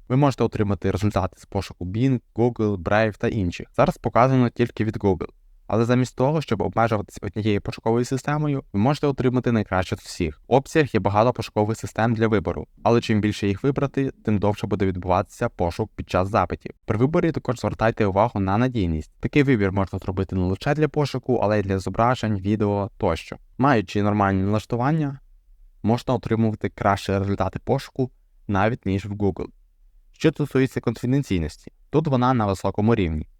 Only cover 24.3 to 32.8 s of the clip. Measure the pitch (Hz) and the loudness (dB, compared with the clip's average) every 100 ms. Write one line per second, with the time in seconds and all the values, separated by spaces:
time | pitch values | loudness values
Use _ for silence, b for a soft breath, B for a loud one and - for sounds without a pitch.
24.3 | 95 98 107 - 117 131 160 143 139 - | 2 0 -2 -2 -4 0 0 -2 -6 -18
25.3 | - _ - - _ 101 120 - 120 - | -20 _ -20 -20 _ -2 -2 0 -4 -2
26.3 | 110 113 107 101 - 104 101 - 98 98 | 0 0 0 -8 -2 0 0 0 -2 0
27.3 | 98 95 - - 135 - - 127 _ _ | -2 -2 -4 -4 -4 -4 -6 -6 _ _
28.3 | _ - 98 110 120 98 98 101 101 98 | _ -4 0 0 -2 -2 -2 -4 -2 -2
29.3 | 87 - _ _ _ _ _ _ - 160 | -2 -8 _ _ _ _ _ _ 0 0
30.3 | 156 143 131 131 - - 113 120 139 - | 0 -2 2 0 0 -4 -4 -2 -2 0
31.3 | 92 76 - - _ - 147 160 127 123 | -2 -2 -8 -20 _ -2 -2 0 2 2
32.3 | 127 101 95 98 101 | 2 0 0 -2 0